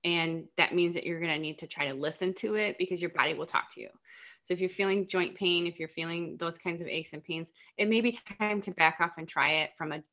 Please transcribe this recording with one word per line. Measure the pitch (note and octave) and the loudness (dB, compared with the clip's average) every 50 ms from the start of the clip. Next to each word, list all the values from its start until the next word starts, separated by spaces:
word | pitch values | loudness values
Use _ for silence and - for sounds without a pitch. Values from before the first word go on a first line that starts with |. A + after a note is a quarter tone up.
And | - E3+ F3 E3+ E3 E3 E3 E3 D#3+ - _ | 2 2 2 2 2 0 -2 -4 -6 -6 _
that | - E3+ - - | 2 2 4 4
means | F3 F3 E3+ E3+ | 4 4 4 2
that | E3 - | -2 -2
you're | - E3+ D#3+ | -2 -4 -2
gonna | E3+ E3 D#3 D3+ | 0 -2 0 -2
need | D#3 D3+ D3+ - | -2 -6 -6 -8
to | E3 D3+ | -12 -12
try | - - C#3+ | -6 -4 -4
to | C3+ C3+ | -4 -2
listen | C3+ D3 D#3 D#3 - F#3 F#3 F#3 | -2 -4 -4 -2 0 -2 -2 -2
to | - - G#3+ G#3+ | -2 -2 -2 0
it | G#3+ G#3+ G3+ - | 0 0 0 0
because | - F3 F#3 F#3 E3+ | -2 -2 -2 -2 -4
your | F3 E3+ | -4 -2
body | - D3+ C3 D3+ D#3+ | 0 2 2 2 0
will | D3+ D3+ | -2 -6
talk | - - - - - - | 0 0 0 0 -2 -14
to | - | -16
you. | - - _ _ _ - - - - - - _ | -16 -16 _ _ _ -20 -20 -20 -20 -20 -20 _
So | _ - | _ -4
if | F#3 F3 | 0 0
you're | F#3 F3+ | 0 -2
feeling | F#3 - G3 G3 F#3+ G3+ F#3+ | 0 0 2 2 4 2 0
joint | F#3+ - F#3 F3 - - | 0 0 0 0 0 -2
pain, | - G3 F3 F3 E3+ F3 | 0 2 2 4 4 2
if | E3+ E3+ - | 0 -4 -6
you're | D#3+ D#3+ | -10 -8
feeling | - E3 E3 E3 E3+ E3+ E3+ D#3+ - D#3+ | -6 -6 -6 -4 -4 -4 -4 -6 -6 -4
those | E3+ E3 E3+ - | -4 -4 -4 -4
kinds | - E3+ E3+ E3 | -6 -6 -4 -4
of | E3+ - | -6 -6
aches | - D#3+ D#3+ - | -6 -6 -6 -8
and | - D3+ | -14 -14
pains, | - - E3 D#3+ E3 _ _ _ - - _ - | -8 -6 -6 -6 -6 _ _ _ -20 -16 _ 0
it | G#3 G#3+ | 2 4
may | A3+ A3+ | 4 6
be | A#3 A#3+ A#3 - - - G#3 - | 4 4 0 0 -14 -16 -4 -2
time | G#3+ G#3 G#3 G#3 | 0 0 0 0
to | G3 G3 | -2 -4
back | F3 - E3 D#3+ E3 - | 2 4 4 4 6 4
off | E3+ E3+ - | 0 0 0
and | E3 D#3+ D#3+ | -8 -12 -4
try | - D#3 C3+ D3+ | 0 2 2 4
it | D#3 D#3 D#3 - - - | 4 2 2 0 -4 -6
from | E3 D#3 | -6 -6
a | D3+ D#3 D3+ _ | -6 -8 -10 _